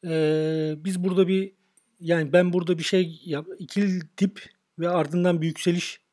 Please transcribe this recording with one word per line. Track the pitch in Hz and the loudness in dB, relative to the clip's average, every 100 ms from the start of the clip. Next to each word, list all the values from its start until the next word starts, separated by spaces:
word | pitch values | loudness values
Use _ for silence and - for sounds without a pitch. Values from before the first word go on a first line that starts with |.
Ee, | 175 160 156 156 156 160 156 151 | -2 0 2 2 0 -2 -2 -4
biz | 170 185 | -6 -2
burada | 185 180 185 | 0 2 2
bir, | 190 196 _ _ _ _ _ | 2 -2 _ _ _ _ _
yani | 165 170 151 | -2 0 4
ben | 175 180 | 4 4
burada | 175 170 165 | 0 0 -2
bir | |
şey | 160 185 175 160 | 2 2 0 -4
yap-, | 175 147 160 - | -8 -8 -8 -16
ikili | 156 196 202 185 160 - | -6 0 0 0 -6 -2
dip | - - - _ _ - | -2 -2 -20 _ _ -6
ve | 170 | -2
ardından | 175 147 175 180 170 | 0 0 2 2 2
bir | 160 | -2
yükseliş | 151 185 175 - - _ | 0 0 0 -4 -12 _